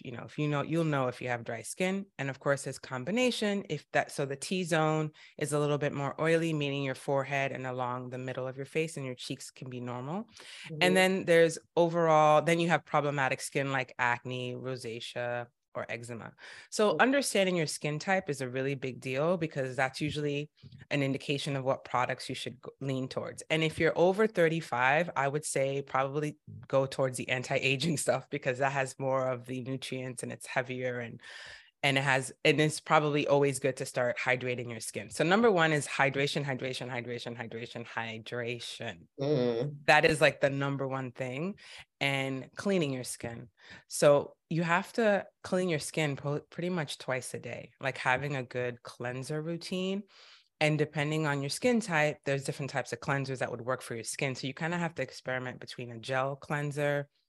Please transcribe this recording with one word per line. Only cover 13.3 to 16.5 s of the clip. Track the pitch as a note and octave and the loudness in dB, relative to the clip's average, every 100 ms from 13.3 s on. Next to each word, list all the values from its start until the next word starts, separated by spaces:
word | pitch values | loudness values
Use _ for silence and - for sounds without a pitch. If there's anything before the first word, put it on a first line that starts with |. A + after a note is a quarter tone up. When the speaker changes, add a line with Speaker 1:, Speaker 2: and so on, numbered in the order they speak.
| C3+ | 0
Speaker 1:
skin | - D3+ C#3 | -2 -2 0
like | C3+ B2+ - | 0 -2 0
acne, | B2 A#2+ B2+ B2+ B2 | 2 2 -2 -6 -6
rosacea, | B2 B2 B2+ A#2 A2+ - - A#2+ A#2+ A#2+ _ _ - | -6 -6 -8 -8 -10 -8 -6 -4 -4 -8 _ _ -10
or | - | -6
eczema. | A#2 A#2 A#2 - - - | -8 -8 -10 -12 -16 -18